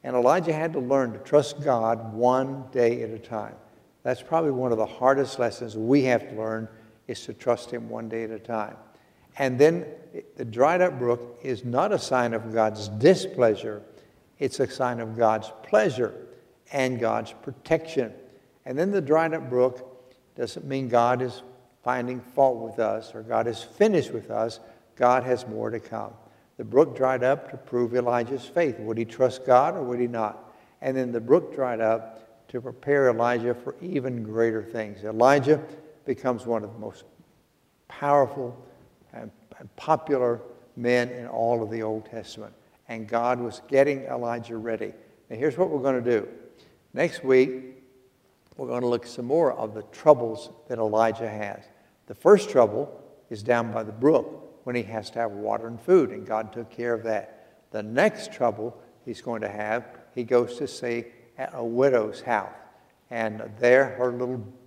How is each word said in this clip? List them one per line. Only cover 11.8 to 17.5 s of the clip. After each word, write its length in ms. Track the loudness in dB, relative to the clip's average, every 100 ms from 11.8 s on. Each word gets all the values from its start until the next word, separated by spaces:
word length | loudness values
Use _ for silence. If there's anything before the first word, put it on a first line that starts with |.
| 2
a 60 | 0
sign 360 | 0 0 2
of 180 | -2 -2
God's 360 | 0 0 0 -8
displeasure. 920 | 4 6 6 0 2 4 4 -4 -10 -16 -20 _ _ _ _
It's 200 | -6 -2
a 80 | -4
sign 320 | -2 -4 -4
of 160 | -8 2
God's 340 | 4 4 -4 -16
pleasure 500 | 2 2 4 0 -4 -4 -18 -20 _ _ _
and 260 | -2 -2 0
God's 340 | 0 -2 -4 -14
protection. 720 | -16